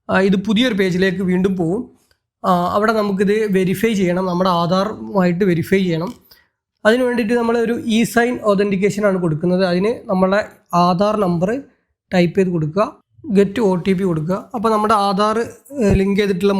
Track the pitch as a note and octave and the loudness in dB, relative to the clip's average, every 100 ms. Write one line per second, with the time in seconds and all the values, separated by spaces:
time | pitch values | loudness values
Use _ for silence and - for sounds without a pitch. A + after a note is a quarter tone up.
0 | - F#3 G3 G3 G3 G#3 B3+ G3+ F#3+ F3 | -4 0 2 2 0 0 2 0 0 0
1 | F#3+ F3+ F#3+ F#3 F#3+ F#3 E3 G3 B3+ - | 0 0 0 0 0 -2 -2 -4 -6 -16
2 | _ _ _ _ G3 F3+ F3 G#3 G#3+ A3 | _ _ _ _ -2 0 0 0 0 0
3 | G#3 F#3+ G3 G#3 G#3+ F#3+ F#3 F#3+ A3+ G#3 | -2 0 0 0 0 0 0 0 -2 0
4 | F3+ F3 F#3+ F3 F#3 F3 E3+ F#3 G3+ A3 | 0 -2 -2 0 0 0 0 0 -2 -6
5 | A3 G#3 F3+ F3 G3+ E3+ E3 F#3+ F#3 D#3+ | -4 0 0 2 0 0 0 0 0 -2
6 | F3+ - _ _ _ _ _ _ G#3+ A#3+ | -4 -10 _ _ _ _ _ _ 2 2
7 | B3+ A#3+ G#3+ A#3+ A#3 A#3 A3+ A#3 - A3 | 2 0 0 0 0 0 0 -2 -2 0
8 | A#3 A#3 A#3+ B3 G#3+ G3 G3+ G3 G3+ G3+ | 2 2 0 0 0 2 2 0 0 0
9 | G#3 F#3 F3 D3+ F3 F3+ F#3+ F3+ G#3 A#3+ | 0 0 0 -2 0 0 0 0 0 -2
10 | - F#3 F#3+ G3+ G3+ - _ F3 F3+ F3+ | -4 0 2 2 -2 -10 _ 0 2 2
11 | G#3 G#3+ F#3+ E3+ F#3 B3+ C4+ _ _ _ | 0 0 0 0 -2 -4 -8 _ _ _
12 | _ F#3 F3 F3 F#3+ F3 D#3 E3+ A#3 - | _ 0 2 2 0 -2 -2 -2 -4 -6
13 | _ _ D#4+ G3 G3 G3 G#3+ F#3 F3+ F#3 | _ _ -2 2 2 0 0 0 0 -2
14 | G3 D#3+ D#3 F#3+ - B3+ A3 G#3+ G#3+ A3 | -2 -2 -4 -6 -6 -4 0 0 2 2
15 | G3+ G3 G#3+ A3 A#3 - - C#4 G3+ F#3+ | 2 0 0 0 -4 -10 -12 -2 2 2
16 | G3 G3 G#3 F#3 G3 G3 | 2 0 0 0 0 0